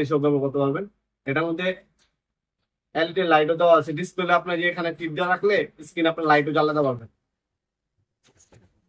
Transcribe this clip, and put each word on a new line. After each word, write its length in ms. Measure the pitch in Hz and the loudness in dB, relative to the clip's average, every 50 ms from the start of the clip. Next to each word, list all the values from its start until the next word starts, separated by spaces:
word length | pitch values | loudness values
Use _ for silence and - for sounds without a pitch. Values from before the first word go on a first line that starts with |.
হিসেবে 180 | 151 135 156 143 143 | 0 0 0 0 2
ব্যবহার 200 | 147 143 139 139 | 2 2 0 0
করতে 140 | 139 135 139 139 | -2 -2 0 0
পারবেন। 220 | 139 139 180 202 202 _ _ _ _ _ _ - | 0 -2 -4 -6 -10 _ _ _ _ _ _ -6
এটার 200 | 135 135 156 165 170 | -4 -2 -2 -2 -2
মধ্যে 200 | 165 170 185 185 185 - - _ _ _ _ _ _ _ _ _ _ _ _ _ _ _ _ _ _ _ _ _ - 151 | -4 -4 -4 -4 -4 -6 -10 _ _ _ _ _ _ _ _ _ _ _ _ _ _ _ _ _ _ _ _ _ -4 -4
এলইডি 220 | 165 175 165 190 180 165 | -2 -2 -2 -2 2 4
লাইটও 240 | 156 151 151 156 165 160 | 4 4 4 2 2 4
দেওয়া 140 | 175 170 165 156 | 4 6 6 6
আছে, 100 | 135 160 151 156 | 4 0 -4 -6
ডিসপ্লে 340 | 185 - - 185 180 175 175 170 | -6 -6 -6 -4 0 2 2 0
আপনার 160 | 165 180 175 165 | 0 0 -4 -2
যে 60 | 175 175 | -2 -2
এখানে 180 | 175 180 165 170 160 - | -2 -2 -4 -6 -6 -6
টিপ 120 | 170 156 151 | -8 -8 -6
দিয়ে 120 | 175 180 180 | -4 -2 -2
রাখলে 240 | 180 175 196 202 202 170 143 - _ - 151 | -2 0 0 0 0 0 -2 -4 _ -16 -18
স্ক্রিন 200 | - - 170 165 165 | -12 -4 -2 -2 -2
আপনার 140 | 160 170 160 | -2 0 2
লাইটও 260 | 156 151 151 143 156 147 | 2 2 2 2 0 0
জ্বালাতে 260 | 156 151 151 151 151 143 | 0 0 0 0 0 0
পারবেন। 220 | 131 123 120 113 - _ _ _ _ _ _ _ _ _ _ _ _ _ _ _ _ _ _ _ _ _ _ _ _ _ _ _ _ - - _ _ _ _ _ | -2 -2 -6 -10 -18 _ _ _ _ _ _ _ _ _ _ _ _ _ _ _ _ _ _ _ _ _ _ _ _ _ _ _ _ -20 -20 _ _ _ _ _